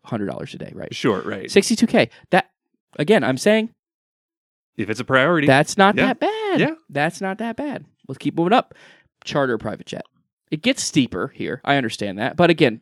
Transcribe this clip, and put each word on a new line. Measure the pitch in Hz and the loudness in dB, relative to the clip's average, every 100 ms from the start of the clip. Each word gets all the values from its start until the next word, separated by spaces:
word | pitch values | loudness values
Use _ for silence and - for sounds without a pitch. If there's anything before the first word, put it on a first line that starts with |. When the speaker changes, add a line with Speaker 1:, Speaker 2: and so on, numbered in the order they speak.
| - | -10
Speaker 1:
hundred | 113 101 | -6 -6
dollars | 65 78 - | -8 -12 -14
a | |
day, | - | -14
right? | - - - | -14 -12 -4
Speaker 2:
Sure, | 135 98 | 0 0
right. | - - - | -2 -8 -2
Speaker 1:
Sixty-two | 202 - 226 226 | 0 2 2 2
K. | 226 117 - - | 2 0 -2 -2
That, | 175 - _ _ _ _ - | 0 0 _ _ _ _ -4
again, | 151 208 | 2 2
I'm | 123 131 | 2 0
saying | - 220 220 _ _ _ _ _ _ _ _ _ _ - | 2 2 0 _ _ _ _ _ _ _ _ _ _ -8
Speaker 2:
If | 101 | -6
it's | 107 | -4
a | 120 | 0
priority. | 131 139 170 143 | 2 4 2 4
Speaker 1:
that's | 135 156 - | 4 4 4
not | 196 214 | 4 4
Speaker 2:
Yeah. | 262 | 0
Speaker 1:
that | 247 | 0
bad. | 339 440 427 330 | -2 -2 -2 0
Speaker 2:
Yeah. | 254 320 - | 0 -2 -8
Speaker 1:
That's | 143 151 - | -2 -2 -2
not | 190 190 | -6 -6
that | 233 226 | -8 -8
bad. | 285 - - _ - | -8 -8 -12 _ -16
Let's | 135 | -8
keep | - 151 | -6 -2
moving | 175 | 2
up. | 233 - - - _ _ _ | 2 0 -8 -20 _ _ _
Charter | - 151 135 | -6 -2 0
a | 113 | -2
private | 110 98 - | -4 -10 -12
jet. | - - _ _ _ _ | -14 -14 _ _ _ _
It | 156 | -4
gets | 233 277 | 0 0
steeper | - 156 123 90 113 - | 0 0 0 -2 -8 -6
here. | 87 104 | -8 -6
I | - 139 | -2 0
understand | 117 - 104 95 | -2 -4 -8 -4
that. | 117 156 | -4 2
But | 175 | 2
again, | 165 160 110 | 4 2 0